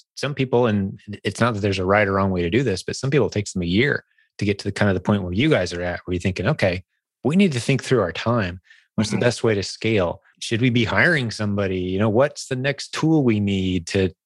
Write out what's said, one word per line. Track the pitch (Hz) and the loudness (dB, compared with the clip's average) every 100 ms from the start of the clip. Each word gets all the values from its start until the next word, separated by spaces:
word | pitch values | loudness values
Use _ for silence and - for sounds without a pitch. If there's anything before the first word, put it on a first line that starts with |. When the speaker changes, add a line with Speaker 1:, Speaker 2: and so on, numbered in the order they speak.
| - - | -20 -8
Speaker 1:
Some | 139 | -6
people, | 139 127 120 120 | -4 0 2 2
and | 104 98 - - 101 | 2 -2 -6 -14 -8
it's | 110 - | -6 0
not | 117 | 0
that | 107 | 0
there's | 101 95 | -2 0
a | 92 | 2
right | 104 98 | 2 2
or | |
wrong | 98 98 | 2 0
way | 90 | 0
to | 85 | 0
do | 110 | 0
this, | 127 92 | 0 -2
but | - - | -6 -6
some | 135 | -2
people | 143 92 | 0 0
it | |
takes | 107 101 | -2 -4
them | 95 | -4
a | 85 | 0
year | 98 139 - - _ _ - | 2 2 0 -6 _ _ -6
to | |
get | 101 101 | -2 -2
to | |
the | 101 | -4
kind | - 104 | 0 0
of | 90 | 0
the | |
point | - 104 | 0 0
where | 90 | 0
you | 92 156 | 0 2
guys | 123 87 | 2 0
are | 87 | -4
at, | 87 87 | -6 -6
where | - | -4
you're | 90 | -4
thinking, | 95 92 101 | -2 -2 -2
"Okay, | 156 98 90 - _ _ _ | 0 0 0 -8 _ _ _
we | 127 180 | 0 4
need | 196 | 2
to | 127 | 2
think | - 131 | 0 -2
through | - 123 | 2 0
our | 87 | 0
time. | - 113 120 90 92 _ - _ - | -2 -2 0 -2 -6 _ -20 _ -4
What's | 104 | -2
the | 98 | 2
Speaker 2:
Mm-hmm. | |
Speaker 1:
best | 120 - | 0 2
way | 117 | 0
to | 101 | 0
scale? | - - 113 107 85 - _ - | -2 -4 0 0 0 -4 _ -14
Should | - 110 | -6 0
we | 131 | 2
be | 120 | 2
hiring | 104 98 156 156 117 | 2 2 2 2 -2
somebody? | - 104 101 98 92 | -4 -2 0 0 -2
You | 90 95 | -2 0
know, | 110 | 2
what's | 113 147 - - | 4 2 0 -8
the | 127 | -4
next | 139 139 - | -4 -4 -8
tool | - 160 160 | -4 2 2
we | 127 104 | 4 2
need | 101 98 92 92 82 | 2 0 0 -2 -2
to | 98 92 - | 0 0 -2